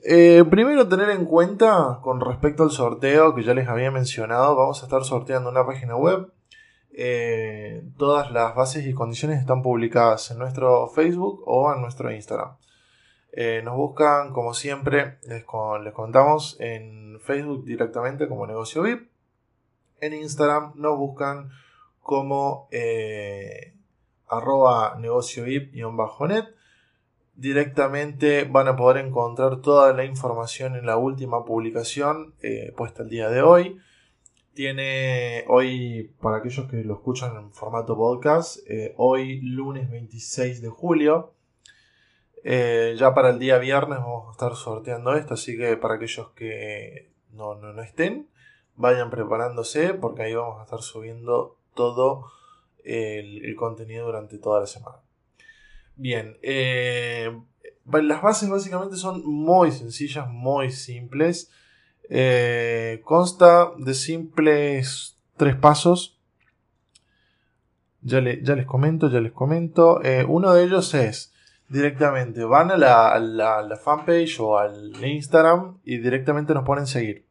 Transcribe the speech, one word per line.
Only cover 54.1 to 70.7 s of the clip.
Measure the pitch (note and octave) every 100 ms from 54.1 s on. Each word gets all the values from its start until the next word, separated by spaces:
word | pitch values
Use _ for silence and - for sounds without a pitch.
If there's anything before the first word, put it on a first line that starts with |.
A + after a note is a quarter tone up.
| A2 G#2+ G#2+
toda | - G#2
la | G2+
semana. | - - - _ _ _ _ _ _ _ - _ -
Bien, | C3 A#2 G#2+ -
eh, | B2+ C3+ C3 B2+ B2 A#2+ A#2+ A#2+ A2+ A#2 - _ - _
ba-, | B2 D3+
las | D3+ D3+
bases | G3+ G#3 G3+
básicamente | G3 F#3 F3+ G3 F#3
son | F#3 F3+ D3
muy | D3 D#3 F#3 E3
sencillas, | C3 A#2 A2+ C#3+ C#3+ B2+
muy | A#2+ C3 C#3 C3
simples. | C3 - A#2+ A#2+ C3+ E3 F3 - _ _ _ _ _ -
Eh, | B2+ C3 B2 A#2+ A#2+ A#2 A#2 A2+ A2+
consta | - E3 F3+ - F3 F3 F3 -
de | C3 C3
simples | D#3 E3 D#3+ D#3+ D#3 D3 C#3+ C3+ C3 - - _ _ -
tres | C#3 C3
pasos. | D3 D3 E3+ F3 - _ _ _ _ _ _ _ _ _ _ _ _ _ _ _ _ _ _ _
Ya | B2 C3
le-, | B2 A#2+
ya | B2+ C#3
les | C3
comento, | C3 D3+ D#3+ D3+
ya | B2
les | A2+
comento. | - C3+ E3 E3 E3+ E3 -
Eh, | C3 C3
uno | - E3 F#3+
de | F3
ellos | F3+